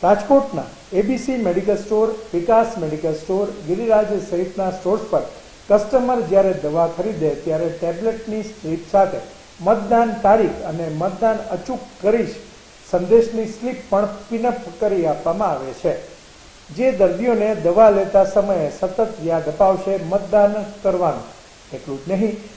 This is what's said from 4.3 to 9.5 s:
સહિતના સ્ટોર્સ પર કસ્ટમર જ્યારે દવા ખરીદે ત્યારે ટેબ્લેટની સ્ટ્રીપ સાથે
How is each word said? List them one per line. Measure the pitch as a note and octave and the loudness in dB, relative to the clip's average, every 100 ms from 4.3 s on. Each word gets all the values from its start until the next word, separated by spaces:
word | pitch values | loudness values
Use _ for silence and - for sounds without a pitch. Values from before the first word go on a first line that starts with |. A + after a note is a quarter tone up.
સહિતના | F3 F#3 - F#3 | -4 -4 -4 -4
સ્ટોર્સ | F#3 F3+ G#3 | -2 -2 -2
પર | - D3+ - - - - - | 0 -2 -4 -12 -20 -20 2
કસ્ટમર | G#3 G#3 C4+ B3 B3 | 2 4 0 2 0
જ્યારે | F3 G3 G3 | 2 4 4
દવા | E3 D3 D#3 E3+ | 0 -2 0 0
ખરીદે | E3 F#3+ F3+ D#3 | 0 -6 -2 -2
ત્યારે | C#3 - D#3+ E3 | -2 -4 -2 -2
ટેબ્લેટની | E3 E3+ E3+ A3 A3 - G#3+ | -4 -4 -2 -4 -4 -6 -6
સ્ટ્રીપ | G#3 - D#3 D#3+ - | -8 -10 -6 -6 0
સાથે | G3+ G3 B2+ - - - | 2 2 0 -10 -18 -20